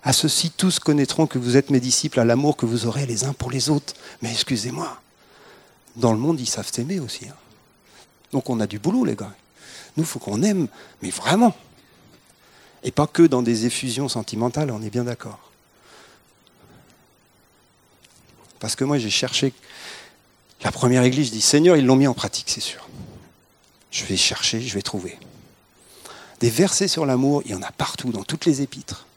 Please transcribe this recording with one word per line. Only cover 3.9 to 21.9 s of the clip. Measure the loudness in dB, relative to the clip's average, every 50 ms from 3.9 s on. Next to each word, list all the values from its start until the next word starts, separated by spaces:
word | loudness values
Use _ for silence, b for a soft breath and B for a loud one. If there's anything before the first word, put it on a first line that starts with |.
| -16 B B B B B
Mais | -8 -6
excusez-moi, | -4 -4 -2 -2 -2 -4 -4 -6 -6 -8 -8 -10 -10 -14 _ _ _ b b b b b b b b b b b b b b b _
dans | 0 2 2 2
le | 2
monde, | 2 0 -2 -2
ils | -2
savent | -4 -6 -6 -6 -8
s'aimer | -6 -6 -4 -4 -4 -6
aussi, | -6 -8 -10 -12 -14
hein. | -18 -20 -20 _ _ _ _ _ _ _ _ b b b b b b _ _ _ _
Donc | -6 -6 -4 -4
on | -2 -2
a | -2
du | -4 -4
boulot, | -4 -2 0 0 2 0
les | 0 -2
gars. | -4 -8 -12 -14 _ _ _ B B B B B B B B B
Nous, | -4 -4
faut | -4 -6 -10
qu'on | -8 -4 -2 0 2
aime, | 2 2 0 -2 -4 B B B B B B
mais | -10 -8
vraiment. | -8 -6 0 2 4 6 6 4 4 0 -14 -20 -20 _ _ _ _ _ _ -20 -20 _ _ _ _ _ b b b b b b b b b
Et | -4
pas | 0 0 0
que | 0 6 6 6
dans | 6 6 4
des | 2 2 0 0 0
effusions | -2 -2 -2 -4 -4 -4 -2 -4
sentimentales, | -4 -4 -4 -6 -6 -4 -2 -2 -2 -2 -2 -2 -2
on | -4 -6
est | -8 -4
bien | -4 -4 -4
d'accord. | -4 -6 -10 -12 -18 -18 -18 -20 -20 _ _ _ _ b b b b b b b b b b b b _ _ _ _ _ _ -20 _ -20 -20 _ _ _ _ _ _ _ _ _ _ _ _ _ _ _ _ _ _ _ _ _ _ _ _ _ _ _ _ _ _ _ _ -20 _ -18 _
Parce | -8 -8 -4
que | -2 0
moi, | 0 0
j'ai | 0 0 0
cherché | -2 -2 -2 -2 -2 0 0 0 -2 -4 B B B B B B B B B B B B B _ _ _ _ _ -20 _
la | -8 -6
première | -4 0 2 4 4 6 4
église, | 4 4 2 -2
je | -2
dis, | -2 0
Seigneur, | 0 4 4 6 6 8 6
ils | 6 6
l'ont | 6